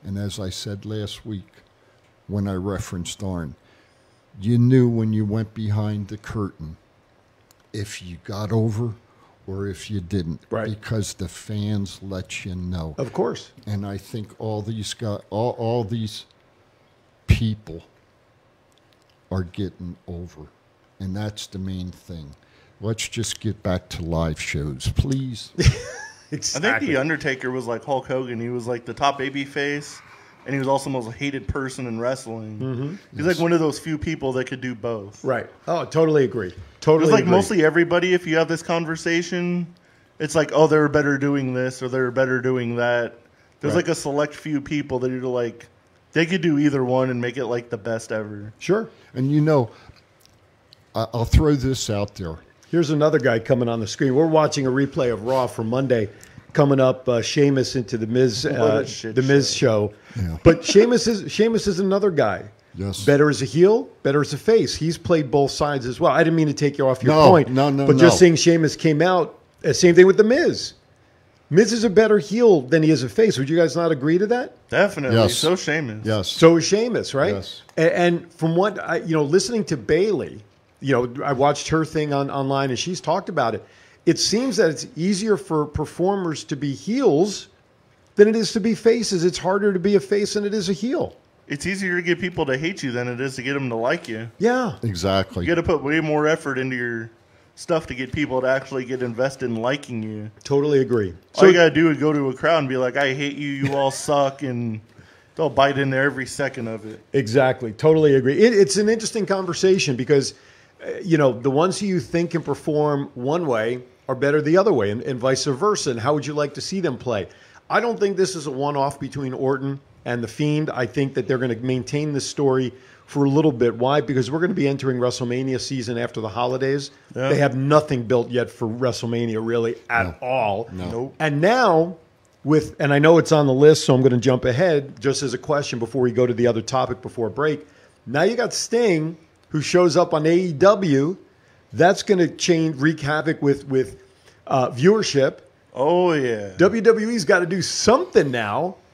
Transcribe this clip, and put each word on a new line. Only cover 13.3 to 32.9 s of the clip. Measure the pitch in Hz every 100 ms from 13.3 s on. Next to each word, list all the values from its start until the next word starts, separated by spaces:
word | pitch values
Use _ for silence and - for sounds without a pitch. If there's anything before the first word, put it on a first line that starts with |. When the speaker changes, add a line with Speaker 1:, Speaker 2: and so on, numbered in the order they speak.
| 202 - - -
Speaker 1:
And | 101 101
I | 101
think | - 117 104 -
all | 110 107
these | 104 113 101
guys, | - 113 101 -
all, | 101 120
all | 113 113 120
these | 107 113 110 - - _ _ _ _ _ _ _ _ _ -
people | 107 113 107 - 80 - _ _ _ _ _ _ _ _ _ _ _ _ _ _
are | 95
getting | 87 - 95 - 90 87 -
over, | 85 87 78 76 _ _ _ _ _
and | 95 95
that's | 107 107 -
the | 95
main | 95 92 90
thing. | 87 - 87 71 73 _ _ _ _
Let's | 101 113 -
just | - 110 -
get | 110 98
back | 104 90 -
to | -
live | 82 82 82 76
shows, | - 76 73 65 -
please. | - 143 135 131 117 - -
Speaker 2:
<laughs> | - 453 523 784 880 - _
Exactly. | - - - 196
Speaker 3:
I | 226
think | 277
The | 143
Undertaker | 143 151 143 131 131
was | 127 117
like | 113
Hulk | 113 131 120
Hogan. | 131 123 120
He | 117
was, | 120 117
like, | 120
the | 117
top | 113 143 139
baby | 135 139
face, | 139 147 143 143 143 - - - - _ -
and |
he | 139
was | 135
also | 139 139
the | 131
most | 110
hated | 120 143 135 107
person | 143 131 127 127
in | 113
wrestling. | 120 131 113 113 110 107
Speaker 2:
Mm-hmm. | 131 123 139